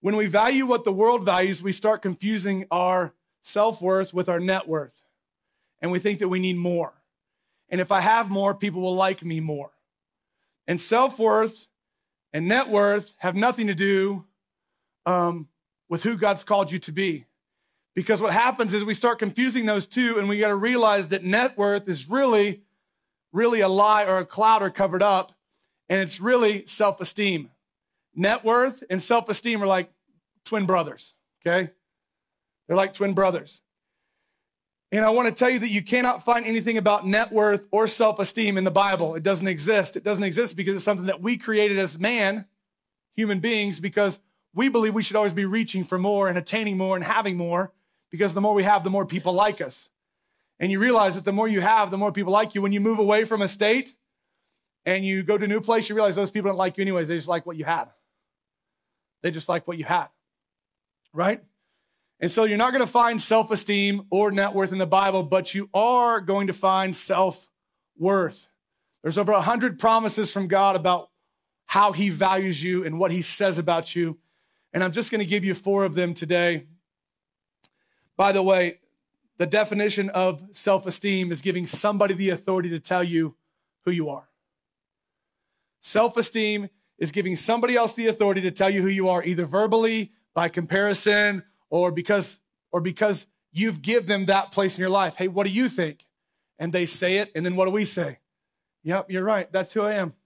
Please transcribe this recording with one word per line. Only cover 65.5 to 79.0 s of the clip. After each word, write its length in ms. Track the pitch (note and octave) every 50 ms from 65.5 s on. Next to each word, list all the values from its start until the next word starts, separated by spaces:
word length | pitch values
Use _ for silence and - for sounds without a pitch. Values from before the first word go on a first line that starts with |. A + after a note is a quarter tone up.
| -
you 140 | G3 G3+ G3+ _
are 480 | F#3+ G#3+ A#3+ B3 B3 A#3+ A#3+ A#3 A3 F#3+
going 240 | E3 F#3+ G3 G3+
to 80 | F#3+ F#3
find 420 | F#3+ - F#3+ F#3+ F#3+ F#3+ F#3+ F3+
self-worth. 1500 | - - - F#3+ F3 F#3+ F#3+ - - - _ _ _ _ _ _ _ _ _ _ _ D#3+ F#3 G3 G3 F3+ - - - - _ _ _ _ _ _ _ _ _ _ _ _
There's 160 | D#3 D#3+ F#3
over 140 | G#3 F3+ G#3+
a 100 | G3 E3
hundred 360 | D#3+ A#3 A#3+ A#3 B3+ F#3+ C#3+
promises 520 | - A3+ A3+ A3+ A3 G#3+ G#3+ - G#3+ F3
from 180 | - G3 G3 F3+
God 280 | F#3 G3 G3 G3 F#3+
about 340 | F#3 D#3+ F#3 F3+ F3 - - _ _ _ _ _ _ _ _ _ _ _
how 260 | _ - G3 G#3 G#3 G3
he 160 | D#3 G3+ G3+
values 540 | E3+ D3+ F#3+ F#3+ F#3+ F#3+ F#3+ F#3+ F3 C#3 D3+
you 220 | F3+ F#3 F3+ F#3
and 140 | E3 D3+ D#3+
what 120 | F#3 F#3
he 100 | E3+ F#3
says 380 | E3 - - - G3+ G3 F3+ D#3
about 360 | E3+ D#3+ E3+ E3 E3 - -
you. 220 | F3 E3+ E3 D#3+ - _ _ _ _ _ _ _ _ _ _ _
And 100 | - F#3
I'm 100 | F#3 D#3+
just 180 | G#3 A3+ -
gonna 160 | - G#3+ G#3
give 180 | E3+ G3 G#3 F3+
you 80 | F#3+ F#3
four 320 | D#3 - G3 G3 G3 G3
of 100 | F#3+ D#3
them 200 | E3+ F3+ F3 E3+
today. 540 | - - D#3 F3+ F3 F3 F3 E3+ D#3 C#3+ - - _ _ _ _ _ _ _ _ _ _ _ _ _ _ _ _ _ _ - _ _ _ _ _ _ _ _ _
By 160 | - G3 G3 G3
the 100 | G3 F#3+
way, 360 | F#3+ F#3+ F#3 F3+ F3 E3 _ _ _ _ _